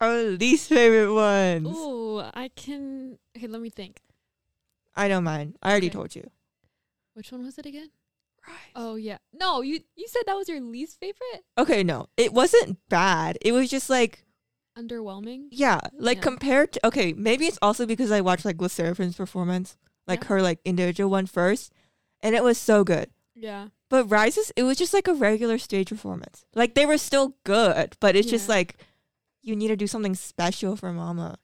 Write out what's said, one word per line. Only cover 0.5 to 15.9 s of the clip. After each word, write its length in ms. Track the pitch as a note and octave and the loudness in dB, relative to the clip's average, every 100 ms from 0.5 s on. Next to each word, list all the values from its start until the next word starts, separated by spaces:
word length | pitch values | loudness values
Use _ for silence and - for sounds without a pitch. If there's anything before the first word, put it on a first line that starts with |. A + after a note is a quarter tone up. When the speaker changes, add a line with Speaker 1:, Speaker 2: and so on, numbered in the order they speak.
| D4+ - | 4 4
Speaker 1:
favorite 440 | C4 A#3 A3 G#3 | 6 8 6 4
ones. 540 | G#3+ G#3 G3 F#3 E3+ D#3 D#4+ | 4 4 4 2 0 -2 -6
Speaker 2:
Ooh, 440 | D4+ A#3 A3+ G#3+ | -6 -6 -6 -8
I 300 | A2 A#3+ C4 | -10 -12 -14
can, 640 | - C4+ C#4+ C#4 C4+ C4 A3 _ A3+ | -14 -12 -12 -10 -12 -14 -18 _ -18
okay, 120 | A3+ | -14
let 120 | A3+ | -12
me 100 | A3+ | -14
think. 320 | A3 F#3 - _ _ _ _ _ _ _ _ _ | -14 -18 -20 _ _ _ _ _ _ _ _ _
Speaker 1:
I 140 | - G3+ | -4 0
don't 160 | F#3 | 0
mind. 320 | E3 D3+ D3+ - | 0 -4 -8 -4
I 100 | F#3+ | 0
already 160 | G3+ F3 | 2 0
Speaker 2:
Okay. 60 | |
Speaker 1:
told 200 | G3+ - | -4 -12
you. 160 | - - _ _ _ _ _ _ _ _ | -16 -20 _ _ _ _ _ _ _ _
Speaker 2:
Which 180 | A3 - | -20 -18
one 120 | B3+ | -16
was 140 | C4 D4+ | -14 -14
it 80 | C#4+ | -16
again? 240 | D4 D#4 _ _ _ _ _ - | -16 -20 _ _ _ _ _ -20
Speaker 1:
Rise. 100 | - - B3 | -20 -18 -14
Speaker 2:
Oh, 180 | A3+ A3 | -10 -10
yeah. 200 | G#3+ G3 _ | -10 -12 _
No, 300 | D4+ F#4 C4+ | -6 -2 -2
you, 180 | C4+ D#4+ - - | -4 -6 -10 -16
you 100 | A4+ | -6
said 160 | B4 G#4+ | -4 -2
that 80 | G4 | -4
was 120 | F#4+ | -6
your 120 | D4 | -8
least 400 | A#3+ A#3+ D#4+ _ | -10 -12 -14 _
favorite? 440 | F#4+ - B4 A4 _ A#3+ | -14 -12 -14 -14 _ -2
Speaker 1:
Okay, 260 | D#4+ G#3+ | 2 2
no. 260 | F3+ C#3 - - | 0 -2 -4 0
It 160 | A#3+ | 2
wasn't 440 | A#3 - A#4 - F3+ _ | 4 6 4 4 -4 _
bad. 480 | E3+ F#3+ E3 D#3+ F3 | 2 2 2 -2 -2
It 120 | A3 | 2
was 180 | B3 B3+ | 2 2
just, 180 | C4+ - | -2 0
like, 360 | B3+ A#3 - _ _ _ _ _ A#3 | 2 2 -2 _ _ _ _ _ -16
Speaker 2:
Underwhelming? 680 | A#3 A#3 G#3 G3 A3 C4 C#4+ | -12 -10 -10 -12 -12 -14 -12
Speaker 1:
Yeah, 300 | B3 C4 F3 - | 0 2 2 -2